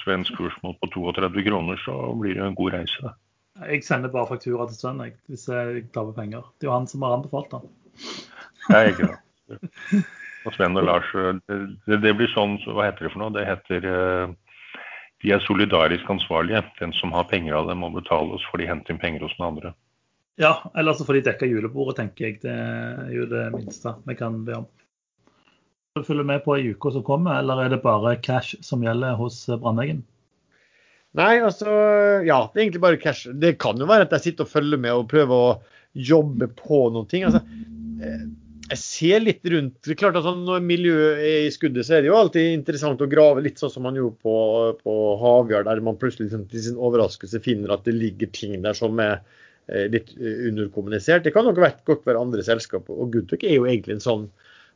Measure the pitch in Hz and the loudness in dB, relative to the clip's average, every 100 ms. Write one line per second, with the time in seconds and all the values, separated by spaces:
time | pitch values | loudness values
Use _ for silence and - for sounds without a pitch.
0 | - 92 87 - 87 - 92 85 87 92 | -2 -2 -2 -6 -8 -8 -12 -10 -8 -6
1 | 87 85 92 95 98 98 85 - - 135 | -4 -2 -2 0 -2 -2 -4 -6 -8 -8
2 | 123 117 101 95 98 95 92 90 85 - | -6 -4 -4 -4 -4 -2 -4 -2 -8 -8
3 | 123 - _ _ _ 190 - 147 - 131 | -10 -16 _ _ _ -18 -8 -8 -4 -4
4 | 127 127 117 123 127 120 117 113 127 135 | -2 -4 -6 -6 -6 -6 -6 -8 -10 -10
5 | 120 - _ 131 - 123 120 120 117 120 | -14 -18 _ -16 -8 -6 -6 -8 -10 -10
6 | 107 110 104 113 - _ 143 123 127 135 | -8 -10 -12 -12 -16 _ -2 -2 -2 -6
7 | 131 123 135 139 - 127 - _ _ _ | -2 -2 -2 -8 -8 -14 -16 _ _ _
8 | - - - - - _ - 104 107 92 | -14 -14 -16 -20 -20 _ 4 6 6 2
9 | 92 - _ _ _ 110 175 - - 202 | -2 -4 _ _ _ -16 -16 -16 -2 -2
10 | - - - - 110 - 90 95 90 87 | -2 -8 -18 -14 -12 -2 0 2 2 2
11 | 87 98 92 92 - 101 98 98 - 107 | 0 -4 -2 -4 -6 -8 -8 -12 -2 2
12 | 107 104 117 - 104 101 110 104 104 101 | 4 2 0 0 0 -2 -6 -2 -2 -2
13 | - 98 110 104 101 95 - 90 92 90 | -10 -8 -6 -6 -4 -6 -4 -6 -2 -2
14 | 92 90 90 90 _ - - - - - | 0 -2 -4 -10 _ -20 -20 -18 -18 -18
15 | - _ 104 101 - 98 104 90 78 87 | -20 _ 0 2 2 0 2 4 4 2
16 | - 98 - 82 87 - - - 85 80 | -2 -6 -2 -2 0 -2 -4 -10 -8 -6
17 | 90 85 87 95 80 76 85 90 87 90 | -4 -2 -2 -2 -2 -2 -2 -6 -6 -8
18 | 85 80 80 95 - 85 85 82 - 85 | -2 -2 -2 -6 -8 -8 -6 -6 -8 -6
19 | 90 78 78 - 87 78 87 - _ _ | -6 -6 -8 -6 -6 -6 -12 -16 _ _
20 | _ _ _ - 156 156 170 165 160 151 | _ _ _ -4 -2 -2 -4 -4 -2 -2
21 | 143 139 123 - 131 110 110 135 135 131 | 0 0 0 -2 -2 -4 -4 -6 -6 -6
22 | 104 - 110 107 123 117 117 117 117 127 | -10 -8 -10 -8 -10 -8 -8 -8 -10 -10
23 | 127 120 120 117 113 117 104 - 117 110 | -10 -8 -6 -6 -6 -8 -12 -12 -12 -12
24 | 127 120 117 113 113 113 120 _ _ _ | -12 -8 -6 -6 -8 -10 -12 _ _ _
25 | _ _ _ _ _ _ _ _ _ 151 | _ _ _ _ _ _ _ _ _ -10
26 | 143 147 143 143 147 143 123 101 143 131 | -4 -4 0 -2 0 0 -2 -4 -4 -4
27 | 113 143 180 135 135 131 127 131 127 107 | -2 0 0 0 0 0 0 0 2 2
28 | 117 120 - 127 - - - 123 117 117 | 2 0 0 -2 -2 -14 -6 -2 0 -2
29 | 131 113 120 120 - 117 139 113 143 151 | -2 -4 -4 -8 -6 -4 -2 -2 -2 -6
30 | - _ _ _ _ _ _ _ _ _ | -10 _ _ _ _ _ _ _ _ _
31 | _ 151 190 233 226 175 208 208 208 208 | _ 2 4 6 4 0 0 4 6 6
32 | 202 202 165 135 110 - 214 170 180 156 | 6 4 4 4 4 0 0 4 4 4
33 | 156 131 120 135 170 - 120 113 147 214 | 2 -4 -8 2 2 4 0 0 4 6
34 | 185 147 175 165 143 151 147 143 120 123 | 6 2 -2 -4 -2 0 0 0 2 0
35 | 117 151 139 123 123 113 - _ _ 135 | 2 4 4 6 4 2 -4 _ _ -10
36 | 127 160 151 120 123 - - 147 120 113 | 4 4 4 0 -4 -6 0 4 4 0
37 | 107 180 190 220 - - - - 226 226 | -4 -2 2 2 0 -16 -16 -14 -12 -10
38 | 226 - - - - - - 135 - - | -10 -10 -12 -14 -20 -20 -10 -10 -8 -2
39 | 165 214 220 - 180 170 135 - 147 156 | 4 4 4 0 0 0 0 -6 -8 0
40 | 202 175 160 180 180 180 175 175 175 156 | 2 2 0 -2 -2 -2 0 2 2 4
41 | 151 147 151 156 151 - 151 123 120 160 | 4 2 2 2 0 0 -2 0 4 4
42 | 143 214 190 170 165 160 139 147 151 131 | 6 6 6 4 2 2 -2 -2 -2 0
43 | 143 151 151 135 143 - 143 131 127 135 | 2 8 8 8 2 -2 -6 -4 -4 -2
44 | 123 113 110 110 110 113 113 113 - 107 | -2 -2 0 2 4 4 2 0 -2 0
45 | 107 101 120 123 117 104 101 110 113 101 | 2 4 8 8 6 2 2 0 0 -2
46 | 127 - 107 110 98 117 113 120 123 120 | -4 -4 -6 -6 -8 -8 -6 -2 2 4
47 | 101 - 90 110 127 107 101 101 117 117 | 2 0 -8 -6 -2 -2 0 -2 0 0
48 | 110 95 107 - 101 98 104 104 113 113 | -2 -4 -6 -6 -8 -4 -4 -2 -2 0
49 | 107 95 - _ - _ - 101 101 113 | 0 0 -6 _ -20 _ -6 -2 0 0
50 | - - 117 110 120 107 104 104 101 107 | -2 -10 -8 -4 -4 -4 -4 -6 -6 -4
51 | 120 170 160 208 240 180 160 - - 151 | 2 4 4 4 4 4 4 2 0 0
52 | - 117 123 110 95 113 - 95 - 80 | 2 0 0 -2 0 0 0 -8 -6 -6
53 | 123 113 90 - 202 143 123 120 107 107 | -2 -2 -2 -2 2 4 4 0 -2 -6
54 | 123 107 104 _ _ - _ | -2 -2 -4 _ _ -20 _